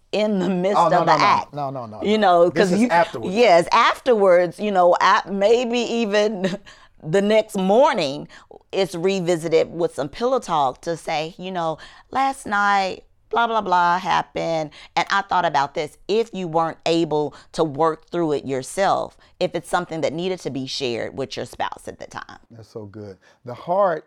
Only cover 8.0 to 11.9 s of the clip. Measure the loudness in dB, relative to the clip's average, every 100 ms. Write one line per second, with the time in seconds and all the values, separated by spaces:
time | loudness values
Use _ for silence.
8 | -4 -6 -12 -20 -20 -20 -8 -4 -4 -2
9 | -2 0 0 -2 0 0 0 -2 -4 -4
10 | -8 -4 -2 -2 -2 0 0 -2 -8 -8
11 | -4 -6 -6 -10 -10 -6 -4 -6 -12